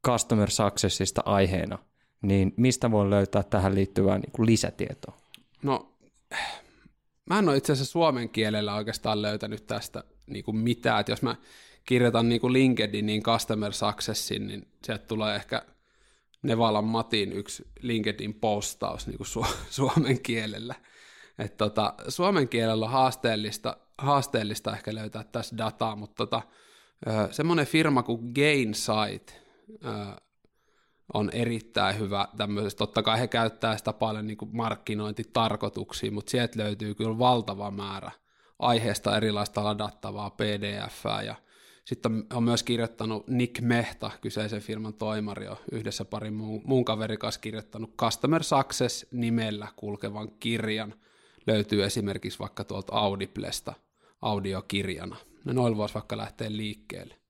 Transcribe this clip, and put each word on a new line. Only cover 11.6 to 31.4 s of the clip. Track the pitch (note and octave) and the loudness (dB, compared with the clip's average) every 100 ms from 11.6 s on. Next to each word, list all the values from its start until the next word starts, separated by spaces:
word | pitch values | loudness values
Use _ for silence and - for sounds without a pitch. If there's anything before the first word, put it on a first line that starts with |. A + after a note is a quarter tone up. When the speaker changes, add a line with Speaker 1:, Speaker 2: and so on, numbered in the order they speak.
| - _ - | -20 _ 2
Speaker 2:
kirjoitan, | B2 A#2+ A2+ A#2 | 4 6 4 4
niin | A#2 | 4
kuin, | B2 | 4
LinkedIniin | C3 C3 A#2 G#2+ G#2 G#2+ G#2+ | 6 6 4 2 0 0 0
customer | A2 A2+ - G#2+ G#2 | 2 0 2 -2 -2
successin, | G2 G#2 G#2 - G#2+ - G#2 G2+ | 0 -2 -2 -4 -4 -4 -6 -6
niin | G2+ - _ | -10 -14 _
sieltä | - G#2+ - | -8 -8 -4
tulee | A2 G#2+ G2+ | -2 0 -2
ehkä | - A#2 - _ _ _ _ _ _ _ | -4 -6 -6 _ _ _ _ _ _ _
Nevalan | C#3 A2+ A2+ G#2+ A2 | 0 2 4 4 2
Matin | A2+ A2+ A2 G2 | 0 0 0 0
yksi | F#2+ G2+ - - - | -4 -8 -14 -16 -10
LinkedIn-postaus, | B2+ A2+ G#2+ G#2 G#2 - A2 G#2 - - - - - | -2 0 -2 -4 -8 -2 0 0 -2 -6 -6 -4 -8
niin | - | -10
kuin, | - | -8
su-, | A#2 A2+ - - | -4 -4 -4 -8
<laughs> | |
suomen | - C3 E3 D3+ B2 | 0 2 4 4 2
kielellä. | - A2+ G#2+ G2+ A#2 B2+ _ - - - - - | 0 -2 -4 -8 -12 -14 _ -20 -20 -20 -20 -8
Et, | G#2 - | -8 -2
tota, | G#2+ A2 G#2+ - - | 0 2 0 -2 -8
suomen | B2+ F3+ F#3+ C3 | 0 4 4 2
kielellä | A#2 A2+ A2 A2 | 2 2 2 2
on | |
haasteellista, | C3 C3 - A#2+ G#2+ G#2+ G#2+ A2+ - _ - | 4 4 4 0 0 -4 -4 -6 -6 _ -4
haasteellista | C3+ C#3+ C3 A#2 G#2+ A2 G#2+ | 2 2 2 -2 -2 -4 -6
ehkä | G#2 - A2 | -6 -6 -8
löytää | G#2+ G#2+ | -8 -10
tässä | G#2+ A#2+ G#2+ A2+ | -8 -6 -6 -4
dataa, | A2 - A2 G#2 | -4 -2 -4 -4
mutta, | G#2 - | -12 -6
tota, | G#2 A#2 - _ _ _ _ _ - | -2 -2 -6 _ _ _ _ _ -2
ö, | A2 G2+ | 0 0
semmonen | - D#3 E3 C3+ | 0 2 4 4
firma | D#3+ D#3 C3 | 4 4 4
kuin | A#2+ A#2 A#2+ B2+ | 2 -4 -2 2
Gainsight, | D3 C#3+ A2+ A2+ - G#2+ G#2 G2 - - _ _ - A3 B2 | 4 4 2 -2 0 0 0 -4 -14 -20 _ _ -20 -12 -8
ö, | G#2 G2+ - _ _ _ _ _ _ _ _ _ | -8 -8 -14 _ _ _ _ _ _ _ _ _
on | G#2+ G#2 | -2 -2
erittäin | A#2 | 0